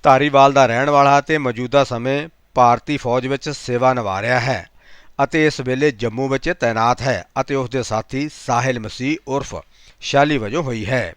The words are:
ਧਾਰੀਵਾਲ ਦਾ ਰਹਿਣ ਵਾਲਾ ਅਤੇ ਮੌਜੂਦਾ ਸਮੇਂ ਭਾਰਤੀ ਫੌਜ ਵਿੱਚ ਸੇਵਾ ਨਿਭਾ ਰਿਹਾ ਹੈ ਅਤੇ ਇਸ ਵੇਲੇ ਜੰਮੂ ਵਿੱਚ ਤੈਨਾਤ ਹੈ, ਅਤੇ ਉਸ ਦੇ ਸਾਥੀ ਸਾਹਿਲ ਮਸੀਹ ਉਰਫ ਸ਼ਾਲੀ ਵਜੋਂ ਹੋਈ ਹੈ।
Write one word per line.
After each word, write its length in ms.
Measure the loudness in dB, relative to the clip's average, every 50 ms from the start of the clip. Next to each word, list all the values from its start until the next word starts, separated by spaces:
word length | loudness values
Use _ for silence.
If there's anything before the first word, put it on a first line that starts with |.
| 6
ਧਾਰੀਵਾਲ 500 | 6 6 6 4 4 6 6 6 6 6
ਦਾ 120 | 4 4
ਰਹਿਣ 240 | 4 4 0 0 2
ਵਾਲਾ 280 | 4 4 6 6 4 2
ਅਤੇ 180 | 2 0 -2
ਮੌਜੂਦਾ 460 | 0 0 -4 -4 -4 -6 2 2 2 2
ਸਮੇਂ 440 | 2 -4 -6 -4 -4 -4 -4 -6 -10 _ _ _ _ _
ਭਾਰਤੀ 440 | 4 4 4 4 2 -2 -6 -6
ਫੌਜ 300 | -6 -2 -2 -2 -2 -2
ਵਿੱਚ 220 | -4 -6 -6 -6 -10
ਸੇਵਾ 440 | -10 -10 -8 -4 -2 0 2 2 0
ਨਿਭਾ 280 | 0 -4 -4 -6 -4
ਰਿਹਾ 180 | -2 -2 -2 -2
ਹੈ 260 | 0 -2 -4 -4 -6 _ _ -20 _ -20 -20 -20 -20 -14 -4 -4 -2
ਅਤੇ 220 | 0 2 2 2
ਇਸ 140 | 2 0 -2
ਵੇਲੇ 300 | -6 -4 -2 0 0 0
ਜੰਮੂ 360 | 0 -2 -6 -6 -4 -4 -2
ਵਿੱਚ 220 | -2 -2 -4 -2 -4
ਤੈਨਾਤ 520 | -4 -2 -2 -2 0 2 2 0 0 0
ਹੈ, 220 | -2 -4 -4 -4 -6 _ _ -6
ਅਤੇ 140 | -4 -2 -2
ਉਸ 140 | -4 -4 -4
ਦੇ 140 | -4 -6 -4
ਸਾਥੀ 440 | -2 -4 -4 -4 _ -6 -6 -6 -6 -10
ਸਾਹਿਲ 440 | -12 -6 -2 -2 0 0 0 -2 -4
ਮਸੀਹ 380 | -6 -10 -10 -6 -4 -4 -4 -4 _
ਉਰਫ 280 | -6 -6 -6 -6 -6 -12 -14 -16 _ _ _ -20 -20 _ _
ਸ਼ਾਲੀ 360 | -8 0 2 4 4 4 2
ਵਜੋਂ 260 | -2 -2 -4 -4 -4 -4
ਹੋਈ 220 | -4 -6 -6 -4
ਹੈ। 280 | -2 -2 -2 -4 -6 -10